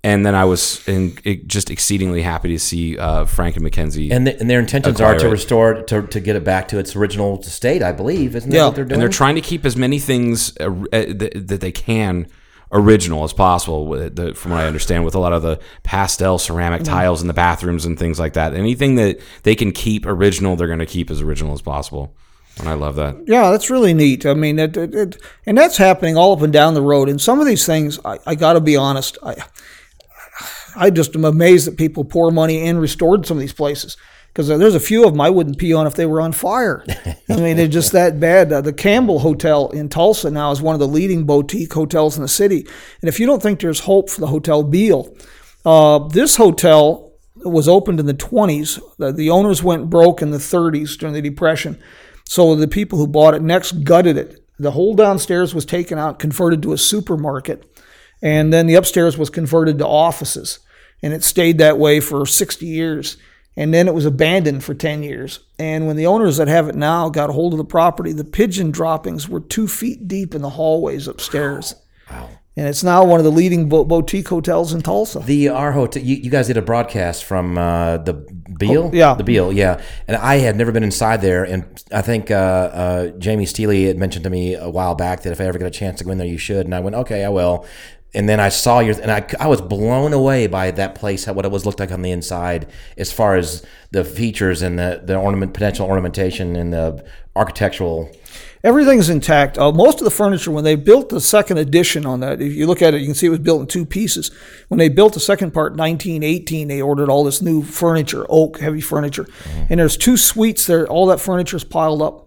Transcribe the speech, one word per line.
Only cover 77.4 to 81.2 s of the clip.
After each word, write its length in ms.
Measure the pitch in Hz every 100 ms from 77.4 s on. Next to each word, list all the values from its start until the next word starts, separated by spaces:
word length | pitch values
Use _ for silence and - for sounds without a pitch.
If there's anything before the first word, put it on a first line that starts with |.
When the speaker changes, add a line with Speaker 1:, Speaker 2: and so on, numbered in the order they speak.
| 90 87
Speaker 2:
uh, 400 | 87 85 85 82
the 160 | 80 73 71 87 - 90
Beale? 320 | 101 147 170
Speaker 3:
Oh, 40 | 170
yeah. 180 | 151
Speaker 2:
The 100 | 120
Beale, 280 | 95 107 90
yeah. 280 | 98 95 87 - - -
And 100 | 107
I 200 | 123 139
had 180 | 123 104
never 140 | 117
been 140 | 113
inside 360 | 107 - 110 113